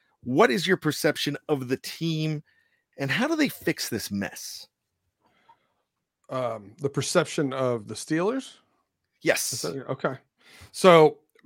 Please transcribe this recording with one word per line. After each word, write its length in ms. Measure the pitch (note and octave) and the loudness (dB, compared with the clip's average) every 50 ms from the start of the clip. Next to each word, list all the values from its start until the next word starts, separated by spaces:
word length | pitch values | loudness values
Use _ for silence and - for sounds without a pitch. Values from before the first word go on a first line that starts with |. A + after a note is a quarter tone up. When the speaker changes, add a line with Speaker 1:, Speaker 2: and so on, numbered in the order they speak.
| _ _ _ _ - | _ _ _ _ -8
Speaker 1:
what 260 | B2 B2+ D3+ A3 B3 | -2 2 4 4 4
is 160 | A#3+ G3+ D#3 | 4 0 0
your 100 | F3+ F#3 | 0 0
perception 600 | - - D#3 C#3+ - - D#3 D3 - - C#3+ C#3+ - _ - | 0 0 -2 -2 0 0 0 0 0 -4 -6 -6 -6 _ -4
of 200 | D#3 C3+ B2+ B2 | -4 -2 -2 -4
the 80 | C3 - | -4 -4
team 640 | - - - - E3 E3 D#3+ D#3 D#3 D#3 D#3 D3 - _ _ _ _ _ _ _ _ _ _ - | -4 -10 -8 -6 -4 -4 -2 -2 -2 -4 -4 -6 -8 _ _ _ _ _ _ _ _ _ _ -8
and 120 | C#3 C3 | -4 -4
how 160 | C3+ E3+ B3 | -2 0 0
do 80 | D#4+ E4 | 0 0
they 140 | D4+ D4 - | 0 0 -2
fix 400 | - - - E3+ D#3 - - - | -2 -4 -4 -4 -4 -4 -4 -6
this 220 | B2+ G#2 - - | -6 -6 -6 -4
mess? 560 | G2+ G2+ F#2+ - - - - - - - - _ _ _ _ _ _ _ _ _ _ _ _ _ _ _ _ _ - _ _ _ _ _ _ _ _ _ _ _ _ _ _ - | -6 -4 -4 -6 -8 -12 -16 -14 -16 -16 -18 _ _ _ _ _ _ _ _ _ _ _ _ _ _ _ _ _ -20 _ _ _ _ _ _ _ _ _ _ _ _ _ _ -10
Speaker 2:
Um, 460 | C3+ B2+ B2+ A#2 A2+ G#2+ G2+ G2 - - | -6 -6 -4 -4 -6 -8 -12 -18 -16 -8
the 80 | C#3+ C#3+ | -6 -4
perception 640 | C#3+ D3 C3 - - F3 D#3 - - - D3+ C3 C3 | -4 -4 -4 0 0 0 0 0 -2 -4 -4 -2 -2
of 360 | C3+ C3 B2+ B2 A#2 G#2 A2 | -2 -2 -2 -2 -2 -6 -10
the 60 | A2 | -12
Steelers? 580 | - - - D#3 D#3+ F3+ G#3 B3+ C4+ B3+ - - - _ _ _ _ _ _ _ _ _ _ _ _ | -12 -6 -4 -4 -2 -2 -2 -4 -6 -8 -12 -18 -20 _ _ _ _ _ _ _ _ _ _ _ _
Speaker 1:
Yes. 320 | - E3 - - - - - | 0 0 0 0 0 -6 -6
Speaker 2:
Is 100 | A#2 - | -6 -6
that, 260 | E3+ D#3+ C#3 B2 - | -6 -8 -8 -6 -8
okay. 260 | C3 - - D3+ C3 - _ _ _ _ _ - - - - - | -8 -4 -4 -6 -6 -6 _ _ _ _ _ -20 -20 -20 -20 -18
So 480 | - - - F#3+ E3+ E3 D#3 D3 D3 - _ _ _ _ - | -6 4 8 10 10 10 10 8 6 0 _ _ _ _ -18